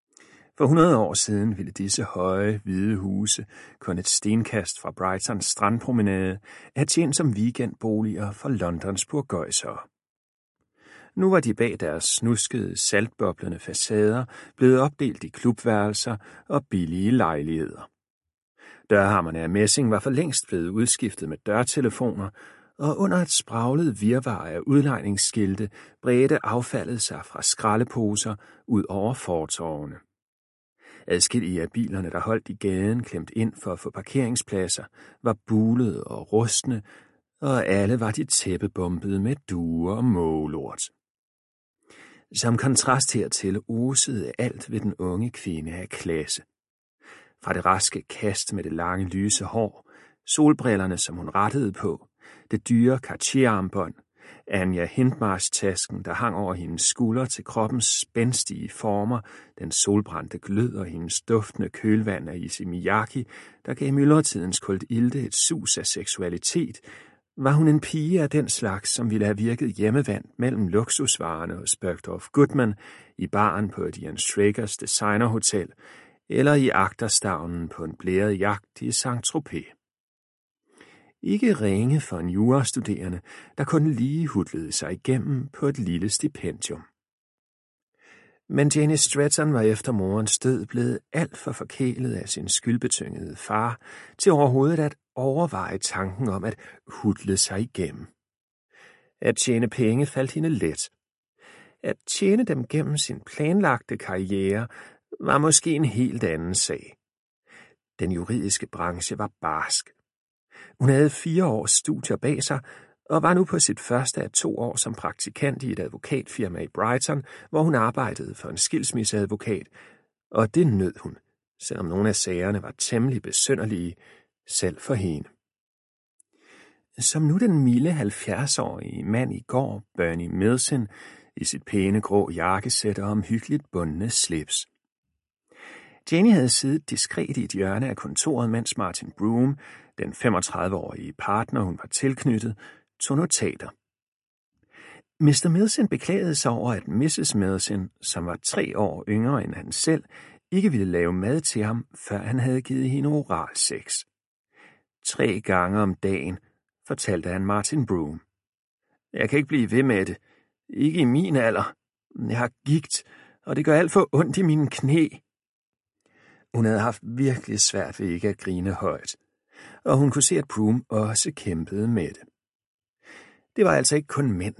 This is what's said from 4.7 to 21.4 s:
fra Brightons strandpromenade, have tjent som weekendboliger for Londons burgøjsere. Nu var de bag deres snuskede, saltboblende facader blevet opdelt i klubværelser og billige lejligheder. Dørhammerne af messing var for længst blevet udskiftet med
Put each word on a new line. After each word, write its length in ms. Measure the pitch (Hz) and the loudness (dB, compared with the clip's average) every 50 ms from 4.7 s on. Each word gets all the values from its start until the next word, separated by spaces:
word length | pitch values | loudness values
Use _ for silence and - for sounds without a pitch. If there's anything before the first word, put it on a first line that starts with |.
| - - | -8 -10
fra 120 | - 85 | -10 -12
Brightons 540 | - - 92 92 95 95 - - 117 98 - | -8 -4 -2 -2 -2 -2 -4 -4 -4 -4 -2
strandpromenade, 960 | - - - - 101 110 120 - - 123 117 107 101 95 95 95 92 92 101 - - - - - - - | -4 -2 2 2 2 2 2 0 0 2 2 4 4 2 2 0 -2 -2 -6 -10 -18 -20 -20 -18 -8 -2
have 100 | 135 143 | -2 0
tjent 300 | 143 - 165 170 135 - | 2 2 2 2 2 2
som 140 | - 170 143 | 2 2 2
weekendboliger 1000 | 107 101 110 120 123 - 123 113 - - - 113 107 107 110 110 98 82 104 101 | 2 2 0 0 0 -2 -4 -6 -6 -4 -4 -2 0 0 0 -2 -2 -4 -6 -6
for 180 | 101 - - 143 | -6 -6 -4 -2
Londons 560 | 131 98 90 87 87 80 - 95 98 95 - | -2 0 0 -2 -2 -4 -4 -4 -4 -4 -4
burgøjsere. 720 | - - 147 143 - - 87 80 - - - - 57 55 - - _ _ _ _ _ _ _ _ _ _ _ _ _ _ _ _ _ _ _ _ - - - - - - | -4 -4 -4 -4 -2 -4 -4 -4 -2 -4 -4 -4 -6 -10 -12 -14 _ _ _ _ _ _ _ _ _ _ _ _ _ _ _ _ _ _ _ _ -20 -20 -20 -20 -10 -2
Nu 120 | - 185 190 | 2 4 4
var 100 | 190 175 | 6 4
de 140 | 123 120 104 | 4 2 0
bag 260 | - 117 117 - - | 0 0 0 0 -2
deres 240 | 92 80 76 82 - | -4 -4 -4 -2 -2
snuskede, 760 | - - - - 117 120 110 - - - 123 98 90 87 | -2 -2 0 2 2 2 2 0 -2 -2 -4 -4 -4 -4
saltboblende 840 | 92 - - - 101 110 113 _ - - 95 87 - 92 92 85 - | -2 -2 0 2 0 0 0 _ -2 -2 -2 -2 -4 -6 -8 -8 -8
facader 680 | - - - - - - 113 107 104 104 110 123 127 - - - - - _ | -10 -8 -6 -4 -2 0 2 4 4 4 2 0 -4 -6 -10 -20 -20 -12 _
blevet 220 | - 131 127 127 127 | 6 6 8 8 8
opdelt 440 | 135 147 143 - 147 127 - - - | 6 2 0 -2 -2 -2 -2 -4 -10
i 40 | |
klubværelser 880 | - - - - 120 113 - - 117 110 104 101 107 104 - - 120 117 107 - - - - - - | -14 -8 -2 0 0 0 2 2 2 2 2 2 0 -2 -2 -4 -4 -6 -8 -10 -16 -20 -18 -8 -2
og 180 | - 143 139 | -2 -2 -2
billige 440 | - - 95 87 78 82 90 95 107 | 0 -2 -2 -2 0 -2 0 2 4
lejligheder. 800 | 123 127 104 82 80 73 73 80 82 80 78 - - - - - _ _ _ _ _ _ _ _ _ _ _ _ _ _ - - - - _ - | 4 4 4 2 0 -2 -2 -2 -2 -2 -4 -4 -8 -12 -18 -20 _ _ _ _ _ _ _ _ _ _ _ _ _ _ -20 -20 -20 -10 _ 4
Dørhammerne 500 | 107 101 98 98 107 95 85 82 80 80 | 6 6 6 6 4 4 2 0 -2 -4
af 100 | 82 82 | -2 0
messing 420 | 90 101 107 104 - 147 139 113 | 2 4 4 4 4 4 4 2
var 80 | 110 98 | 2 2
for 100 | - 139 | 0 0
længst 380 | 127 135 165 151 131 - - | 0 0 0 0 -2 -4 -4
blevet 220 | - - 90 85 87 | -2 -2 -2 -2 -2
udskiftet 600 | 95 110 117 123 - - - 107 - - 85 76 | 0 0 2 2 0 0 -2 -4 -4 -6 -8 -10
med 80 | 78 - | -8 -8